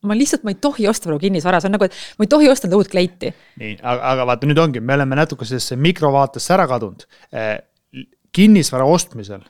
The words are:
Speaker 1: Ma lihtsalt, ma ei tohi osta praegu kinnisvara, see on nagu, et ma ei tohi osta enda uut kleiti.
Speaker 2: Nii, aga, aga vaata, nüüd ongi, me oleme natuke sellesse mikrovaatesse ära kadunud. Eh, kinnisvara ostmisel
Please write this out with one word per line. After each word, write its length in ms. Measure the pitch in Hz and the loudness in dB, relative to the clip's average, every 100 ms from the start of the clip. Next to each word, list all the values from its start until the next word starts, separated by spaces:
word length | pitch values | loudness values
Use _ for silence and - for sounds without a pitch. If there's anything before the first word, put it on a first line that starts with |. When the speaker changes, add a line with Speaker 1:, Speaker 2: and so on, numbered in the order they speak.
| 202 | -2
Speaker 1:
Ma 80 | 214 | 0
lihtsalt, 280 | 277 277 220 | 0 0 -4
ma 40 | |
ei 60 | 196 | -4
tohi 220 | 285 277 208 | -4 0 -2
osta 200 | 220 170 | -2 -2
praegu 100 | 151 185 | -2 -2
kinnisvara, 340 | 185 160 180 | 0 0 0
see 80 | 180 | 0
on 60 | 202 | 0
nagu, 120 | 190 | -2
et 80 | - - - | -4 -20 -4
ma 40 | |
ei 60 | 214 | 2
tohi 160 | 302 294 | 4 6
osta 160 | 254 185 | 4 2
enda 100 | 190 | 0
uut 80 | 190 | 0
kleiti. 380 | 180 180 - - - _ - | 0 -2 -4 -12 -12 _ -16
Speaker 2:
Nii, 140 | 110 104 | -14 -10
aga, 240 | 120 123 123 | -4 -2 0
aga 120 | 131 123 | 0 0
vaata, 200 | 120 143 | 0 2
nüüd 120 | 147 | 2
ongi, 200 | 160 123 | 2 0
me 120 | 117 139 | -2 0
oleme 200 | 135 135 | 0 0
natuke 280 | 156 147 110 | -2 -4 -8
sellesse 280 | 127 - 127 | -8 -6 -2
mikrovaatesse 760 | 156 - 151 139 139 - - 185 | 0 2 0 2 0 -2 -2 0
ära 100 | 165 | 2
kadunud. 320 | 127 107 87 - _ _ - | -2 -6 -12 -20 _ _ -8
Eh, 140 | 110 107 - _ _ 131 127 _ _ - | -6 -6 -10 _ _ -20 -20 _ _ 2
kinnisvara 500 | 208 208 143 131 135 | 6 6 4 0 2
ostmisel 540 | 175 - 117 98 98 _ | 0 -2 -12 -14 -16 _